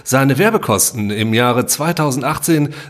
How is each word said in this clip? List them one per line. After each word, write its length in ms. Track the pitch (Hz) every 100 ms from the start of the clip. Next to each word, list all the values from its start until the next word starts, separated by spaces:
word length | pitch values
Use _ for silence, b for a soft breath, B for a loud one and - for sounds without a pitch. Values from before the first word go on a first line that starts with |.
Seine 340 | - 131 135 135
Werbekosten 720 | 208 - - 98 - 120 104
im 240 | 104 110
Jahre 320 | 110 123 120 117
zweitausendachtzehn 1080 | - 156 170 151 127 131 151 - 160 143 B